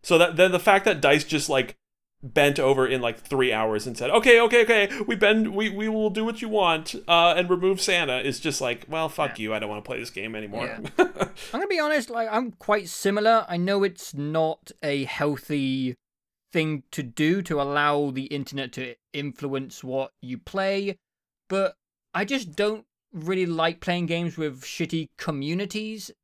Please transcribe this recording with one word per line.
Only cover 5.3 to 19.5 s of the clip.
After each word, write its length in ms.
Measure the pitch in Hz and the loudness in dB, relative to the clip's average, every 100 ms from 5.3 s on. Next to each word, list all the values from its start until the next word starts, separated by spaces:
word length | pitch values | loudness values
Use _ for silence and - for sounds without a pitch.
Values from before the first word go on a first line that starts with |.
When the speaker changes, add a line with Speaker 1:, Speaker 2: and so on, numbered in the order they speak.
| 220 220 196 | 4 2 -2
Speaker 1:
we, 140 | 214 | -4
we 180 | 196 220 | -2 -2
will 200 | 220 214 | 0 0
do 140 | 202 220 | 0 -4
what 160 | 226 | -4
you 80 | 226 | -2
want, 460 | 214 175 160 160 - - | 2 2 2 -4 -10 2
uh, 260 | 170 170 170 | 6 6 4
and 120 | 180 | 2
remove 300 | 180 185 190 | 2 2 0
Santa," 380 | - 175 151 127 | 2 2 2 0
is 200 | 135 135 | -2 -2
just 220 | 160 143 | -4 -2
like, 240 | 131 117 - | -2 -4 -6
well, 200 | 160 160 | -4 -4
fuck 280 | - - - | -2 -4 -4
Speaker 2:
Yeah. 60 | |
Speaker 1:
you, 100 | 107 | -4
I 60 | 107 | -4
don't 100 | 107 | -4
wanna 120 | 104 | -8
play 180 | 107 123 | -8 -8
this 100 | 117 | -8
game 260 | - 110 110 | -10 -10 -10
anymore. 300 | 107 107 120 | -8 -8 -8
Speaker 2:
Yeah. 140 | 113 - - | -8 -8 0
Speaker 1:
<laughs> 0 | |
Speaker 2:
I'm 320 | 359 - - - - | 0 0 -6 -6 -10
gonna 160 | 262 403 | -6 -2
be 120 | 359 | -2
honest, 300 | 302 302 233 | 0 -2 -2
like, 180 | 233 226 | -6 -2
I'm 200 | 214 247 | -2 -4
quite 340 | - - 208 175 | -8 -2 -2 -2
similar. 560 | - 196 202 214 226 - | -4 0 2 4 4 2
I 100 | 170 | -2
know 260 | 180 202 | 0 2
it's 300 | 196 180 - | 0 -2 -12
not 580 | 143 147 160 160 160 - - | -8 -2 0 0 -2 -12 -8
a 220 | 151 143 131 | -2 -2 -2
healthy 920 | - 147 139 - 147 135 131 127 123 _ _ _ _ _ | -2 -2 -2 -4 -2 0 -2 -4 -6 _ _ _ _ _
thing 300 | 170 156 147 _ | -2 0 -4 _
to 120 | - | -8
do 380 | 127 - 156 196 | -8 0 2 2
to 180 | 180 151 | 0 -2
allow 500 | 139 143 147 147 147 | 0 2 2 2 0
the 120 | 131 135 | -4 -6
internet 440 | 143 135 139 127 | -8 -6 -8 -8
to 220 | 131 127 120 _ | -10 -12 -14 _
influence 720 | 147 143 127 143 | -8 -8 -8 -6